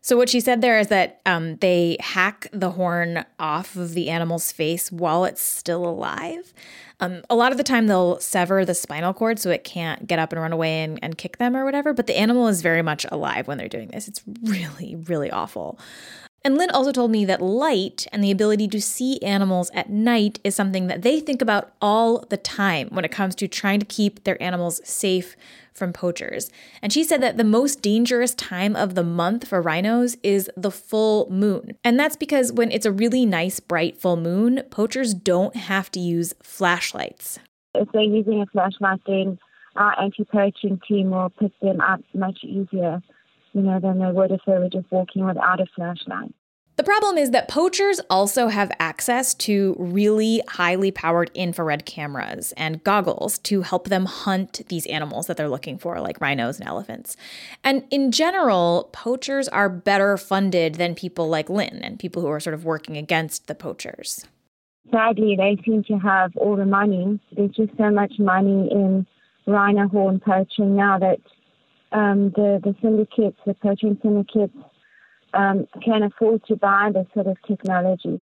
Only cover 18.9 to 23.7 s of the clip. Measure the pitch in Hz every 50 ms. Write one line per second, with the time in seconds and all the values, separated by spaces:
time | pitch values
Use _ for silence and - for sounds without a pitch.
18.9 | - - 254 262 269 - - 196 202 196 196 190 185 180 180 - - 180 - -
19.9 | 202 208 220 240 240 226 208 208 214 - _ 202 196 - 202 196 190 190 185 180
20.9 | - 165 175 240 294 311 311 - 277 240 254 226 214 202 - - _ _ - 208
21.9 | 208 220 233 226 233 240 - - 202 196 - - - - 202 196 170 151 127 -
22.9 | - 185 170 156 - - 196 185 185 - 202 185 - - - 202